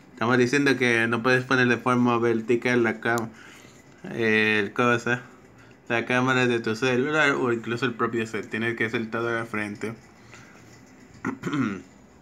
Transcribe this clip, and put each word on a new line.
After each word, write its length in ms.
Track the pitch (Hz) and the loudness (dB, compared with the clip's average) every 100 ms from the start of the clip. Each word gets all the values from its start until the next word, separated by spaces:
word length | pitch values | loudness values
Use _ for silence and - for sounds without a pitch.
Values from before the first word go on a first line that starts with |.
| - | -20
estamos 260 | - 113 123 | -4 2 4
diciendo 400 | 120 143 143 127 | 4 4 2 2
que 300 | 123 117 117 | 2 2 2
no 160 | 117 | 0
puedes 220 | 123 127 | 2 2
poner 240 | 127 131 123 | 2 2 4
de 80 | 117 | 2
forma 420 | 127 123 123 117 | 2 2 4 2
vertical 640 | 117 113 110 117 123 123 | 2 0 0 0 2 2
la 160 | 113 110 | 2 0
cam-, 300 | 117 120 123 - - - - - - - - | -2 -2 -4 -12 -20 -20 -20 -20 -20 -18 -10
el 600 | - 110 107 107 107 104 | -2 2 2 2 2 0
cosa, 480 | - 120 117 117 123 - - - - - - - | 0 0 2 0 -4 -6 -20 -20 -20 -20 -20 -4
la 180 | 117 | -4
cámara 420 | 117 127 127 127 123 | 0 0 2 2 2
de 120 | 120 | 0
tu 160 | 113 | -2
celular 560 | 110 131 123 147 156 143 | -2 0 0 0 2 2
o 220 | 139 127 | 2 0
incluso 320 | 117 113 120 | -2 -4 -4
el 80 | 131 | -4
propio 340 | 113 117 113 110 | -2 -2 -2 -4
set, 220 | 104 92 | -6 -6
tienes 260 | 110 117 | -4 -4
que 100 | 113 | -2
hacer 240 | 113 120 110 | -4 -4 -4
todo 200 | 113 117 | -4 -4
de 160 | 117 | -4
frente. 480 | 113 107 104 104 107 - - - - - - - - - - - - - | -6 -6 -6 -8 -10 -10 -20 -20 -20 -20 -20 -20 -20 -20 -20 -20 -20 -10
<clears throat> 680 | - - - 143 113 95 - - - - | -8 -6 -6 -4 -4 -6 -14 -20 -20 -20